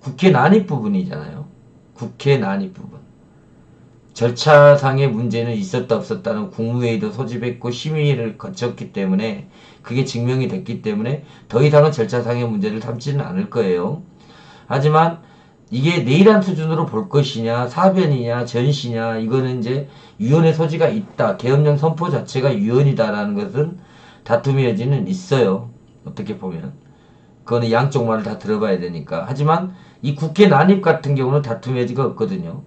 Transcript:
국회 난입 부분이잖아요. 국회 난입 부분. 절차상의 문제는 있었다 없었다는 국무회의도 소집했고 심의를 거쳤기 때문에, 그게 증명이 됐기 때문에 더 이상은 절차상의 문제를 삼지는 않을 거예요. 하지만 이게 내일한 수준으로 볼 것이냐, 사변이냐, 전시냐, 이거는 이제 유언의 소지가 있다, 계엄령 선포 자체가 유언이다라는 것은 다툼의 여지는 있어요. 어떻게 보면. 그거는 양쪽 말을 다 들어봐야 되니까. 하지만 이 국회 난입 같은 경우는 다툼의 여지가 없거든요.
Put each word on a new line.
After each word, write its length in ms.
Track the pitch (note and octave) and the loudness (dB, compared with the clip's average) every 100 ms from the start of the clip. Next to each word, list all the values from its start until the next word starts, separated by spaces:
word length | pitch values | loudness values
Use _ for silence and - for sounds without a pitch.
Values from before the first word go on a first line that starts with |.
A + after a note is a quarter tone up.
국회 300 | - B2 F#3 | -12 2 4
난입 360 | C#3 D3 G#3+ F#3+ | 6 6 6 4
부분이잖아요. 800 | C#3 G#2+ G2 - D3+ D3+ F#3+ D3 - - - _ | -4 -2 -2 -2 -8 -12 -14 -16 -20 -20 -20 _
국회 440 | - A2+ - C#3+ C#3 | -14 -14 -4 2 2
난입 360 | G2 G2 F#2+ | 2 -4 -6
부분. 240 | - - - - - _ _ _ _ _ - - _ _ | -10 -18 -18 -20 -20 _ _ _ _ _ -20 -20 _ _
절차상의 960 | - A#2+ - D#3 D3 C#3+ C#3+ C3+ C3+ C#3 | -2 -2 0 6 8 10 8 4 2 0
문제는 440 | A2 B2 A#2 A#2 | 0 -2 -2 -2
있었다 420 | A2+ - B2 - G#2+ | -4 -4 -4 -2 -2
없었다는 540 | - G2+ - G#2 G2+ | -2 -6 -4 -6 -8
국무회의도 640 | - A2+ B2 A#2+ A2 G#2+ | -6 -4 -2 -2 -2 -4
소집했고 580 | G2+ A2 B2 A#2+ A#2 B2 | -6 -8 -6 -6 -6 -8
심의를 680 | A#2+ D3+ D#3 D3 B2+ A#2 G#2 | -8 -6 -2 0 0 -4 -8
거쳤기 560 | G#2 F#2 A#2+ - F#2+ | -14 -6 -6 -6 -10
때문에, 560 | G2+ F#2+ F#2+ A2 G#3 - - - - | -6 -2 0 -2 -8 -14 -20 -20 -20
그게 220 | - B2+ | -6 -4
증명이 440 | C3+ A#2 A#2+ C3 C3 | -4 -2 -2 -2 -2
됐기 340 | F#2+ - A2 | -6 -8 -8
때문에 420 | A2 G#2 A#2 D3 - - - | -4 -4 -4 -6 -8 -20 -4
더 140 | A2+ | 2
이상은 300 | D3 D3 D3+ | 4 6 4
절차상의 560 | D3 G#2+ B2 A#2 A#2+ A#2+ | 2 -2 -2 -2 -2 -2
문제를 320 | G#2+ G#2 G#2+ | -2 -4 -4
삼지는 440 | - - C#3+ C#3 | -8 -8 -4 -4
않을 260 | C#3+ F#3 - | -4 -6 -4
거예요. 520 | A#2+ G2 F2+ F#2+ D#3 - - - - - - - | -2 0 0 -2 -6 -12 -20 -20 -20 -20 -20 -6
하지만 540 | B2+ D3 D#3 E3 E3+ - - - _ _ | 0 2 4 2 0 -16 -20 -20 _ _
이게 320 | A#2+ D3 F3 | -2 0 0
내일한 400 | A#2+ D3 G3+ G#3+ | 2 6 8 8
수준으로 440 | F#3+ D#3 D#3 D#3+ E3 | 2 -2 -2 -2 -2
볼 220 | G#3+ G3+ | -4 -2
것이냐, 600 | D3 C#3 A2+ A2+ A#2 B2 | 0 0 -2 -2 -2 -4
사변이냐, 760 | D#3+ F#3+ F#3+ F3 C3 A#2 A#2+ A#2+ | 2 2 4 2 0 -2 -4 -2
전시냐, 720 | A#2+ C3 C#3+ B2 A2+ A2+ A2+ | 0 0 0 -4 -4 -4 -4
이거는 420 | A2+ C3 B2+ B2+ | -2 -2 -2 -4
이제 280 | A2+ C3+ D3 - - - | -4 -4 -6 -16 -20 -6
유언의 360 | A2 D3+ D#3+ | 2 4 4
소지가 340 | D#3 D#3+ D#3+ D#3+ | 2 0 2 0
있다, 480 | A2 G2 - A#2+ G2 | 0 -6 -2 -2 0
계엄령 400 | A#2+ C#3 D3 C#3+ | 0 2 4 2
선포 340 | D#3+ D#3+ F3 | 0 -2 -2
자체가 460 | C3+ G2 C3+ B2 G#2 | -4 -4 -2 0 0
유언이다라는 800 | G#2 B2 C#3 C3 G#2+ G#2 G#2 | 2 4 2 2 -2 -2 -4
것은 440 | G2+ G2+ B2 D#3 F#3 - - - - | -4 -4 -4 -4 -6 -20 -20 -20 -20
다툼의 400 | - A#2 C3+ C3+ B2+ | -2 -2 0 0 0
여지는 360 | G2+ B2 C#3+ F#3+ | 0 0 -2 -2
있어요. 640 | F#3+ - C3+ G#2+ G2 - - _ _ | -6 -2 2 2 0 -6 -18 _ _
어떻게 340 | - G2 G2+ G2+ | -18 -12 -10 -8
보면. 340 | F#2 E2+ - - _ - _ _ _ _ | -10 -10 -12 -16 _ -20 _ _ _ _
그거는 260 | - A#2+ A#2 | -4 -2 2
양쪽 340 | A2+ C#3 C#3 | 2 2 0
말을 200 | A2+ A2 | 0 -2
다 140 | G2 G#2 | -4 -8
들어봐야 400 | G2 G#2+ G#2+ F#2+ | -4 -2 0 -2
되니까. 460 | F2 E2 D2 E2 G2 | -4 -10 -8 -8 -6
하지만 480 | C#3 D3 E3 F#3 - - - | -2 0 0 -2 -12 -20 -8
이 120 | C#3+ | -6
국회 340 | C#3+ D#3+ E3+ G3+ | -4 -6 4 6
난입 340 | C#3 F3 G3 | 6 6 4
같은 320 | F3 D3+ C#3 | 4 0 0
경우는 280 | C3+ B2+ C#3+ | 0 2 0
다툼의 400 | C3+ A#2 B2 B2+ | -2 -6 -4 -4
여지가 220 | A#2+ B2 | -2 -2
없거든요. 580 | B2 - G2+ F#2 E2 C#3 | -4 -2 -4 -4 -8 -12